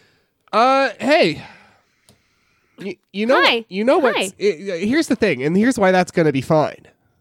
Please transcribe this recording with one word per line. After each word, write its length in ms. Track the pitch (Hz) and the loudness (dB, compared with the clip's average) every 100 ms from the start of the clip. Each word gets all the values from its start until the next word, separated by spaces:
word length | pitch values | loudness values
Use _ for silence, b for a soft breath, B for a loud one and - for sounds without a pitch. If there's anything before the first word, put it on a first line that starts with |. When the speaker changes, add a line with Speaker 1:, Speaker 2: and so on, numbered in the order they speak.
| B B B B _ | B B B B _
Speaker 1:
Uh, 380 | 208 254 269 262 - | 0 2 2 0 -2
hey. 420 | 226 320 196 127 B B B B B B B B B B B B _ - | 0 2 2 -2 B B B B B B B B B B B B _ -16
Y-, 180 | 196 - _ | -14 -14 _
you 120 | 190 226 | -4 0
know, 140 | 427 | 2
Speaker 2:
Hi. 220 | 508 233 - | 2 0 -4
Speaker 1:
you 160 | 185 | -4
know 140 | 233 330 | 0 2
what's, 200 | 240 269 | 2 0
Speaker 2:
Hi. 140 | 190 - | -6 -4
Speaker 1:
i-, 340 | 202 156 196 | -4 -4 -6
i-, 140 | 170 208 | -6 -2
here's 200 | 302 - | -2 -2
the 100 | 262 | 0
thing, 260 | 208 123 | 0 0
and 140 | 143 185 | 0 2
here's 220 | 233 - | 2 2
why 140 | 185 | 2
that's 180 | 185 180 | 2 0
gonna 220 | - 156 | 0 0
be 80 | 131 | 0
fine. 440 | - 156 120 - - _ _ _ | 0 0 0 -6 -20 _ _ _